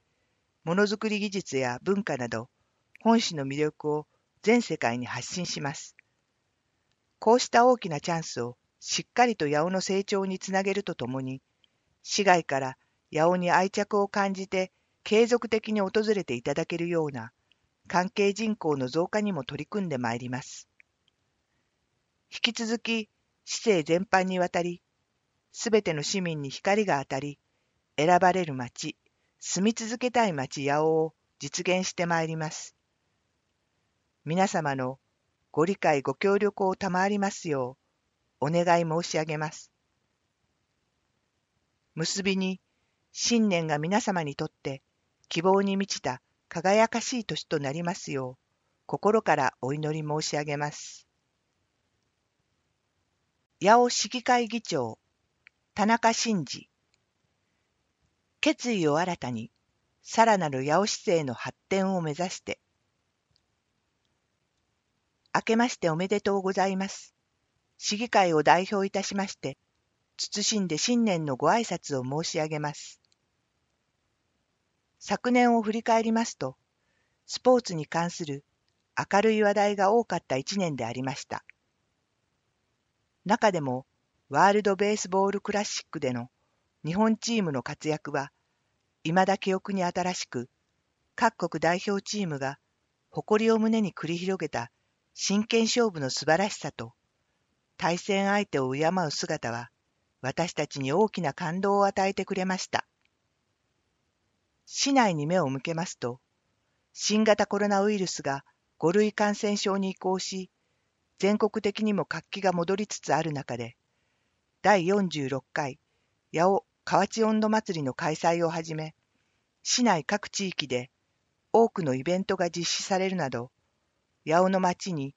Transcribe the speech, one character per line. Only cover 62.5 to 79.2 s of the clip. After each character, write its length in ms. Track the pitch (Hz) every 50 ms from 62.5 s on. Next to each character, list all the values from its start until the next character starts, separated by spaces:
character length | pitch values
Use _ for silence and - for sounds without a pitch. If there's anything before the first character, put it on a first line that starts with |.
| - _ _ _ _ _ _ _ _ _ _ _ _ _ _ _ _ _ _ _ _ _ _ _ _ _ _ _ _ _ _ _ _ _ _ _ _ _ _ _ _ _ _ _ _ _ _ _ _ _ _ _ _ _ _ _ -
明 80 | 185 -
け 120 | - 226
ま 140 | 226 233 247
し 80 | - -
て 120 | - 170
お 60 | 156
め 120 | 165 185 190
で 120 | 208 202
と 180 | - 208 196 196
う 40 |
ご 100 | 185 190 185
ざ 140 | 202 185 196
い 80 | 190
ま 140 | 190 190 196
す。 260 | - - - - _ _ _ _ _ _ _ _ _ _ _ _ _ -
市 200 | - - 214 202
議 120 | 240 233
会 240 | - 214 190 175 160
を 100 | 151 147
代 240 | 156 151 175 190 -
表 160 | 214 196 196
い 60 | 196
た 120 | - 196 190
し 120 | - 196
ま 120 | 196 196 196
し 80 | -
て、 220 | _ - 135 - _ _ _ _ _ _ _ _ _ _ _ _ -
謹 440 | - - - 208 202 - 226 208
ん 60 | 190 175
で 100 | 156 151
新 280 | - - 247 240 233
年 180 | 220 185 160 156
の 120 | 147 131
ご 140 | 120 139 156
挨 100 | 196 233
拶 380 | 226 - 185 160 - - 143 131
を 260 | 123 131 139 156 165
申 60 | -
し 100 | - 160
上 80 | 156 156
げ 120 | 156 147
ま 140 | 151 147 143
す。 260 | - - - - _ _ _ _ _ _ _ _ _ _ _ _ _ _ _ _ _ _ _ _ _ _ _ _ _ _ _ _ _ _ _ _ _ _ _ _ _ _ _ _ _
昨 340 | - - 208 - - 247
年 240 | 247 247 247 240 233
を 60 | 233
振 100 | 214 214
り 120 | 208 226 -
返 200 | - 226 226 226
り 80 | 226
ま 140 | 226 226 233
す 120 | - - -
と、 200 | 143 131 - _ _ _ _ _ _ _ _ _ _ _ _ _ _ -
ス 120 | - -
ポ 180 | - 254 254 240
ー 40 |
ツ 140 | 233 - 180
に 100 | 160 147
関 240 | - - 165 170 175
す 160 | - - 175
る 180 | 147 139 139 - _ _ _ _ _ _ _ _ _ - -
明 240 | 165 - - 202